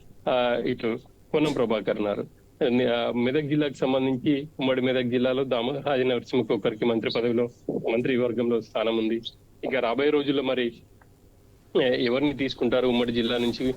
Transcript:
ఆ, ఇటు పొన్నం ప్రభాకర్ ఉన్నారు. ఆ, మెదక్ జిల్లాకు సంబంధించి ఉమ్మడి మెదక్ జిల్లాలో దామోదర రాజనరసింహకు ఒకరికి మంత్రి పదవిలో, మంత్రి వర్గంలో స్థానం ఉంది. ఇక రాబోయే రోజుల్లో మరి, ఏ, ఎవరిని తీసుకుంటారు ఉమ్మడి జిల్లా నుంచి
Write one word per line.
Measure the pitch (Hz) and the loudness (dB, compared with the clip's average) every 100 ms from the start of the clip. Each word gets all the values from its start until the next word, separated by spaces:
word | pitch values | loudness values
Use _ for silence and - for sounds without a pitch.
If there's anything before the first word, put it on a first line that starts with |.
| - - - | -18 -8 -2
ఆ, | 127 123 120 135 | 2 2 0 -2
ఇటు | 123 117 117 - - - | -2 -4 -4 -8 -20 -4
పొన్నం | 156 151 | 0 0
ప్రభాకర్ | 135 113 110 98 107 | 0 0 0 0 0
ఉన్నారు. | 101 101 - - - - | -2 -2 -6 -14 -14 -2
ఆ, | 135 123 123 120 117 120 | 0 2 2 0 0 0
మెదక్ | 123 143 143 | 0 0 0
జిల్లాకు | 151 147 | 0 0
సంబంధించి | - 135 131 131 131 151 139 151 - | 0 0 2 0 0 0 0 -2 -4
ఉమ్మడి | 131 127 | 0 2
మెదక్ | 127 127 120 | 2 2 2
జిల్లాలో | 123 127 127 | 2 2 0
దామోదర | 131 123 120 143 143 | 0 0 -2 -2 0
రాజనరసింహకు | 131 127 120 - 127 117 | 0 2 0 0 0 0
ఒకరికి | 117 123 107 120 | 0 -2 0 0
మంత్రి | 113 120 117 | 0 0 0
పదవిలో, | 120 117 120 - - - - | 0 0 -2 -4 -8 -4 -2
మంత్రి | 117 135 123 | -2 0 0
వర్గంలో | 123 113 120 117 | 0 0 0 -2
స్థానం | 110 113 110 113 | -2 -2 0 0
ఉంది. | 110 113 113 - - - | 0 -4 -6 -16 -20 -12
ఇక | 117 127 | -4 -2
రాబోయే | 117 117 147 | 0 0 2
రోజుల్లో | 151 139 139 | 2 2 0
మరి, | 131 127 120 117 - - - - - - - - - 185 | 0 0 -2 -4 -16 -20 -20 -20 -20 -20 -20 -20 -4 0
ఏ, | 131 131 123 | 2 2 2
ఎవరిని | 127 147 | 2 0
తీసుకుంటారు | 131 135 - 120 123 127 | 0 -4 -2 0 2 2
ఉమ్మడి | 120 120 | 2 0
జిల్లా | 120 117 123 | 0 0 0
నుంచి | 117 117 131 | -2 -2 -4